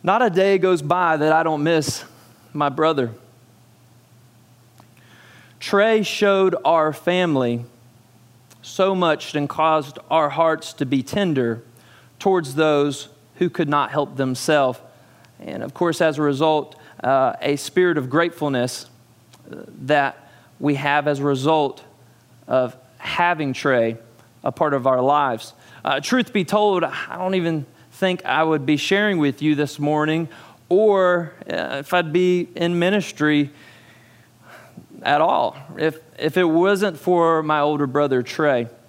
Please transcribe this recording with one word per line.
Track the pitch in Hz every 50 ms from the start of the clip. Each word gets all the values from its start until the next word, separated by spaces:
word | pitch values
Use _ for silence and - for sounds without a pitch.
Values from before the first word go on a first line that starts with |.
| -
not | 170 196 233
a | 247 214
day | 165 185 190 196 196 190
goes | 165 185 180 160
by | 147 147 175 180 180 165 160
that | 151 147 156
I | 156 160 165
don't | 165 156 147
miss | 147 165 165 156 143 - - - - - - - - - - _ _ -
my | - 147 147 143
brother. | 135 156 156 160 160 139 123 117 110 - - _ _ _ _ _ _ _ _ _ _ _ _ _ _ - _ _ _ _ _ _ _ - _ _ _ _ _ _ _ - - _ _ - - - - - - - - - - - - _
Trey | - - - 196 208 226 226 220
showed | 202 - - - 208 202 196 190 190 190 175 170 -
our | 139 165 165 156 156
family | 143 - - 175 180 180 180 170 151 135 127 120 120 117 117 - - _ _ - _ _ _ _ _ _ _ _ _ - _ _ - _
so | - - - - 185 196 196
much | 185 180 165 151 147 - - -
and | 151 143 139
caused | - - 156 160 160 156 147 139 - - - -
our | - 160 151 143
hearts | 135 151 165 160 160 156 - -
to | - - 151
be | 127 143 135
tender | 127 - - 208 202 180 151 131 123 117 113 113 - - - - - - - - - _ _ _
towards | - 202 190 180 160 135 135
those | 151 156 156 147 143 143 147 135 - - - - _ _ _ _
who | - 180 175
could | - - 170 143
not | 151 147 135 113
help | 143 151 143 123 110
themselves. | 131 135 131 127 123 - - 156 147 135 127 123 - - - - - - _ _ _ - _ _ -
And | - - - -
of | - -
course, | 135 - 175 170 160 -
as | 175 160 147 143
a |
result, | 151 143 139 131 160 160 156 151 143 - - - - - - - -
uh, | 131 135 135 131 123 - -
a | - 139 147
spirit | 143 - - - 185 180 180 165
of | 151 127 127
gratefulness, | 127 160 170 175 170 - 151 147 135 123 120 123 - - - - _ _ _ _ _ _ _ _ - _ - -
uh, | - - - - - -
that | 135 127 151 143 139 135 - - - - - - _ _ _ _
we | - 147 143
have | 135 139 147 143 147 143
as | 151 147 135
a | 143
result | 143 139 127 131 151 160 156 147 135 - - - - _ _ - _ _ _ _ _ _ _ _ -
of | 123 131 127 113 - - - _ _ -
having | - - - - 175 175 175 156 151 139
Trey | 127 - - 143 131 120 113 113 110 - - - - - _ _ _ _ -
a | 127
part | 123 - 165 151 143
of | 135 120
our | 135 131 127
lives. | 127 139 147 147 143 131 117 110 - - - _ - - - - -
Uh, | - 139 135
truth | 147 - 240 254 220 -
be | - 208 170
told, | - 196 214 214 208 190 180
I | 165 143 127 - - - - 175
don't | 185 185 190
even | 185 170 165 160 151 135 - - _ - _
think | - - 190 185 180 175 -
I | - 131 156
would | 160 160 156 151 135
be | 135 147
sharing | 139 - - 196 202 208 208 196 165
with | 147 143 131 -
you | 147 156 151
this | 143 147 135 - -
morning, | 147 147 151 151 151 156 156 165 165 156 - - - - - - _ _
or, | 180 196 220 214 202 190 185 180 175 175 170 151 - - - -
uh, | - 82 - - 131 139
if | 151 -
I'd | - 180 170 156
be | 147 180 180 180 180 175 175 - -
in | - 170 170 175 175
ministry | 170 185 208 208 180 - - - 151 151 151 147 143 139 - - - - - - - - - - - _ - - - _ _ _ - - - - - - - - - _ - -
at | - - 143 147
all, | 156 180 - - 120 - - - 139 - -
if, | - 156 160 156 - - - - -
if | - 156 147
it | 185 180
wasn't | 165 156 165 180 196 202 185 208 202 165 143
for | - 180 180 170 170 165 165 156
my | 156 151 151 151
older | 143 151 151 143 147
brother, | 131 127 147 147 139 131 127
Trey. | 120 - - - 156 147 135 120 117 120 - - _